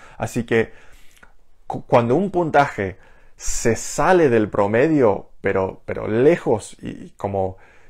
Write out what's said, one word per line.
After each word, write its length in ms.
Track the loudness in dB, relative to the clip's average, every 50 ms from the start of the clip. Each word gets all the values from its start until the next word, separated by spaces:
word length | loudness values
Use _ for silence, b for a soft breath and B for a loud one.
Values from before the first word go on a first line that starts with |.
| B B B
Así 280 | -8 -8 -6 -4 -6 -4
que 280 | 0 0 0 0 b b b b b b b b b b b b b b -20 -20 -20 -20 -18 -12
cu-, 180 | -10 -10 -10 -2
cuando 280 | 2 2 2 4 4 2
un 140 | 0 0 0
puntaje 680 | -2 -2 -2 2 2 2 2 2 0 -4 -6 -6 -6 b b b b b b b b
se 400 | -10 -6 -4 -4 -2 0 0 0
sale 520 | -2 -4 -6 -4 0 2 4 4 4 4 4
del 200 | 4 2 2 0
promedio, 840 | 0 0 0 2 2 2 2 2 2 4 4 2 2 0 -4 -10 -16 -6
pero, 420 | -4 -2 0 0 -2 -2 -4 -10 -12
pero 240 | -10 -8 -8 -4 -2
lejos, 680 | 0 2 4 4 4 2 0 -2 -2 -2 -2 -8 -16 -14
y 300 | -12 -12 -12 -12 -16 -18
como, 460 | -12 -10 -8 -6 -4 -4 -4 -4 -6 b b b b b b